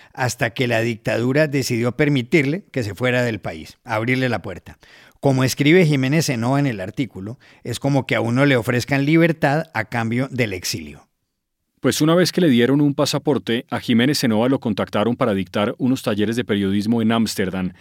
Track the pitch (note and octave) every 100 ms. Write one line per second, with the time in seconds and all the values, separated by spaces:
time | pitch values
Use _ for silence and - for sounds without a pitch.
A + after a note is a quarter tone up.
0 | - - B2+ - A#2+ - B2 A#2 A#2 A2+
1 | - A2+ A#2+ C3+ D#3 C#3 A#2+ A#2 A#2+ -
2 | D3+ C#3+ A#2 E3+ C3+ E3+ - C3+ G#2 G2+
3 | B2+ B2 B2 G#2 G#2+ E2 D#2 - - A2
4 | A#2 B2+ B2+ A2 G2+ F#2 - - - -
5 | - _ C#3+ C3 C3 - C#3+ F3 D#3+ D3
6 | C3 D#3 D3+ B2 A#2 C#3 C#3+ G#2+ F#2+ -
7 | B2 - G2 B2 _ _ A#2+ A#2 C#3 C#3
8 | B2 A#2+ A2+ A#2+ C#3+ C3 A2+ B2 - C#3
9 | C#3 E3 E3 D#3+ D3 D3 - A2 G#2+ A#2+
10 | A2+ A#2 C3+ C3 A2+ F2+ - G2+ D2+ C#2+
11 | _ _ _ _ _ _ _ _ C3+ -
12 | D#3 E3+ F3+ - F3 A#2+ A#2+ C#3+ D3 C3+
13 | C#3 C#3+ D3+ B2+ - A#2 - A2 - A#2
14 | B2+ D3 C3 G#2+ B2 C3+ B2 G2+ G2 G#2+
15 | A2 A#2+ B2 G2+ F2+ A2 G#2 - C3 C3
16 | - G#2 G#2 A#2 - G#2 G2 G2+ G2+ A#2
17 | A2 A2+ A2 - F#2+ F#2 F#2 F2+